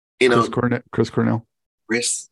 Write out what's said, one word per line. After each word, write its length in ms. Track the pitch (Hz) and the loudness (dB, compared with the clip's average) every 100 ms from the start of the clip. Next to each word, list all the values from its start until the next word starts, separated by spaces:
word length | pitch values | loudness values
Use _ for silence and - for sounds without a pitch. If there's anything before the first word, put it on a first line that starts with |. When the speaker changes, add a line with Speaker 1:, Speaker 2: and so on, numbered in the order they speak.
| _ - | _ 0
Speaker 1:
you 80 | 127 | 2
know, 80 | 117 | 4
Speaker 2:
Chris 60 | 113 | 2
Cornell, 280 | 120 120 120 - | 0 -2 -2 -4
Chris 180 | - 113 | -4 -2
Cornell. 360 | - 113 117 - _ _ _ - | 0 0 -2 -6 _ _ _ -6
Speaker 1:
Chris, 400 | 113 120 - - | -4 -2 -6 -10